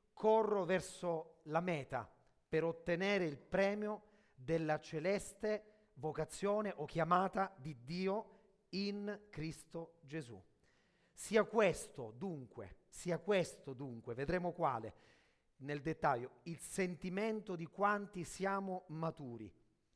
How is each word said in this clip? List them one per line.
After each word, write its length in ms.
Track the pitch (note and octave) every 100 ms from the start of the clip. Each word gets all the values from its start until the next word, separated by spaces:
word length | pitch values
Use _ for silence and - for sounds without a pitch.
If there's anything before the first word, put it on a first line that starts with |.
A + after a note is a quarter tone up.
| _
corro 540 | - A3 A3 G#3 G3+ E3+
verso 760 | F#3 - - F3+ E3 - -
la 180 | D3+ D#3+
meta 500 | F3+ D#3+ C3 B2+ G#2 - _ _ _
per 180 | D#3+ E3
ottenere 600 | E3 - E3+ G3 G3+ E3+
il 120 | C#3
premio 680 | - F3+ G3 G#3 G#3 G#3 - _ _ -
della 440 | B2+ E3 D#3 D3+
celeste 1120 | - D#3+ E3 G3 - - G#3+ G#3+ - - _
vocazione 800 | - D#3 D3 D3+ - D3 G#3 G#3 D#3+
o 100 | D3
chiamata 680 | D#3+ D#3+ F3+ F#3+ G3+ F#3+ E3+
di 260 | C3+ C3 B2
Dio 540 | F3 F#3+ G#3 - - _ _ _
in 560 | F#3 G3+ G3+ G3+ G#3 -
Cristo 680 | - D#3+ D3 - E3+ E3 -
Gesù." 400 | C#3 D#3 A#2+ G2+ - _ _ _ _ _ _
Sia 320 | - - G#3+ G#3
questo 680 | A3+ G3+ D#3 - - A2+
dunque, 680 | A#2 F#3+ D#3 B2 - F#2+ - _
sia 320 | - F3 E3
questo 540 | F3+ G3+ E3 - -
dunque, 400 | B2 C#3 A#2 A#2
vedremo 380 | A#2 C#3+ F3 F3
quale 560 | E3 D#3 A#2+ A2 - - - _ _ _ -
nel 200 | C3+ D3
dettaglio, 580 | C#3 D#3 D#3 B2 B2 -
il 140 | - D#3+
sentimento 1000 | - - F#3 E3 F3+ F#3 A3+ A3 F#3+ F3
di 80 | E3
quanti 580 | - G3+ G#3 G3+ F#3+
siamo 640 | E3 - F#3+ G3 G3 F3+ -
maturi. 680 | D#3 E3 D#3 C3+ A#2 G#2 - _ _ _